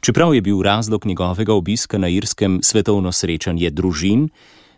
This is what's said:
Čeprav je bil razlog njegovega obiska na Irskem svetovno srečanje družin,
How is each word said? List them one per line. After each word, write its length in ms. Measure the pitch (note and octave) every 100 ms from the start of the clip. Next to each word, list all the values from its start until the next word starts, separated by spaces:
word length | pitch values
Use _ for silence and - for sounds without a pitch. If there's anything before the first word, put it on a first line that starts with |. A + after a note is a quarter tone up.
Čeprav 340 | - A#2+ E3+
je 60 | C#3
bil 220 | F#2+ G2
razlog 440 | F#2+ G#2 A2 A2 G#2+
njegovega 460 | F2+ F2+ F2+ G#2+
obiska 460 | G#2+ F2 A2 - G#2+
na 100 | F2+
Irskem 520 | F2+ - - G2+ F#2
svetovno 500 | - A2 G2+ G2+ F2+
srečanje 580 | F2 F2+ E2 - E2+ E2+
družin, 580 | D2 F#2 D#2 F#2 A2 D#3 _ - - _